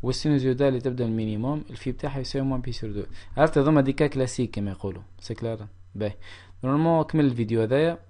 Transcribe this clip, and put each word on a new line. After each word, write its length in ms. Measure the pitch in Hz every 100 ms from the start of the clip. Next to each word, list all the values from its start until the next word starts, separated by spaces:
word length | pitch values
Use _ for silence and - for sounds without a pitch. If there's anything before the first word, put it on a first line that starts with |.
والسينوزويدال 640 | 123 127 151 147 131 127 139
اللي 120 | 127
تبدا 260 | 131 123 117
من 100 | 113
مينيموم، 480 | 110 107 123 151 -
الفي 220 | 123 -
بتاعها 260 | - 147 139
يساوي 280 | 127 139 135
موان 140 | 127
بي 120 | 123
سور 180 | 120 110
دو. 120 | 104 - - - -
عرفت 220 | 156 -
هذوما 220 | 139 156
دي 120 | 135
كاك 180 | 135 147
كلاسيك 400 | 135 127 - 117
كما 160 | - 101
يقولوا. 320 | 95 98 92 95 -
سي 140 | -
كلير؟ 320 | 117 117 113 107 - -
باهي، 200 | - - - - - - -
نورمالمون 380 | 127 143 165 165
كمل 220 | 156 160
الفيديو 380 | 147 120 110 113
هذايا. 360 | 110 135 160 170 -